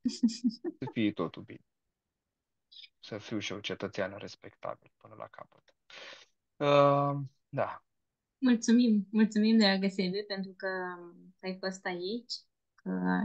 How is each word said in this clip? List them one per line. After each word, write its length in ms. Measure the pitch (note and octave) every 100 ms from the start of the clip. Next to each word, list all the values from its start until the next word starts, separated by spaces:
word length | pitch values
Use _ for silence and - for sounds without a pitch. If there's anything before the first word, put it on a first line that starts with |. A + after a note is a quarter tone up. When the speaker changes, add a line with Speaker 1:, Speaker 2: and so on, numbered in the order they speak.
Speaker 1:
<laughs> 760 | A#3+ - A3+ - A#3+ A3+ E4+ -
Speaker 2:
să 100 | C3
fie 200 | - G#2
totul 300 | G#2 E2 -
bine. 220 | - - _ _ _ _ _ _ _ _ _ _ _ - - _
Să 180 | - G#2+
fiu 200 | - G#2+
și 140 | G2
eu 60 | F#2+
cetățean 560 | - F#2 G2 - F#2+ G2
respectabil 760 | F#2 - - - - - _ _
până 180 | A2+ A2
la 80 | -
capăt. 480 | - - _ _ _ _ - - - - _ _ _
Uh, 640 | C#3+ C#3+ C#3+ C#3+ C#3+ C#3+ C#3 - _
da. 360 | C#3 F#2+ - _ _ _ _ _ _
Speaker 1:
Mulțumim, 680 | B3+ A#3 A#3 A#3 B3 G#3 F#3+
mulțumim, 480 | G#3+ A3 G#3 G#3+ A3+
dragă 300 | G3+ F#3+ G3
Sebi, 340 | G3 F#3 G3 G#3
pentru 240 | G3 F#3+ F#3
că 100 | F#3+ F#3 F3+ F3 F3 F3+ F3+ _
ai 160 | F#3+ F#3
fost 240 | F#3+ F#3+ F#3+
aici, 460 | F3 F3+ A#3 - - - _ _
că 160 | _ F#3 F#3 F3+ F3+